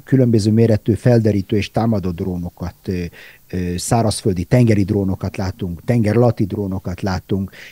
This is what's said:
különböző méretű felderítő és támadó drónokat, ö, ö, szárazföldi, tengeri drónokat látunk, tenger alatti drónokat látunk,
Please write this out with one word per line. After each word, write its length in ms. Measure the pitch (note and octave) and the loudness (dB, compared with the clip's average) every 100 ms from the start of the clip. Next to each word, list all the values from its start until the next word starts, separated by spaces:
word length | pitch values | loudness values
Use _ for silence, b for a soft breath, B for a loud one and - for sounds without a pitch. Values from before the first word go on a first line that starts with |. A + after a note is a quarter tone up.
különböző 480 | - C3 B2 A2+ G#2+ | 0 2 4 4 4
méretű 420 | A2 A2+ G#2+ - | 4 4 2 0
felderítő 640 | G2 B2+ A#2 G#2+ G2+ F#2 G#2 | 0 2 4 2 0 0 -2
és 140 | F#2 | -2
támadó 400 | A#2 A2+ G#2+ F2+ | -2 -2 -2 -4
drónokat, 640 | E2+ F#2+ F2+ F2 - F2 - | -6 -6 -6 -8 -10 -12 -10
ö, 200 | - F2+ F2 B B B _ | -6 -6 -6 B B B _
ö, 280 | F#2 F2 F2 | -6 -4 -4
szárazföldi, 640 | - A#2 G#2+ - A2+ F2+ | -2 0 0 0 -2 -2
tengeri 400 | E2 B2+ A#2 G#2 | 2 4 4 2
drónokat 540 | F#2+ G2+ F#2+ F#2 F#2 - | 2 0 -2 -4 -6 -6
látunk, 440 | F#2+ - F#2 E2 - | -6 -6 -8 -6 -2
tenger 320 | A#2+ G#2 G#2+ | 0 2 2
alatti 280 | A#2+ - G2 | 2 2 -2
drónokat 560 | G2+ G2 F#2 - F2+ | -4 -4 -6 -8 -6
látunk, 500 | G2+ F#2 - G2 F#2+ B B | -4 -4 -4 -4 -4 B B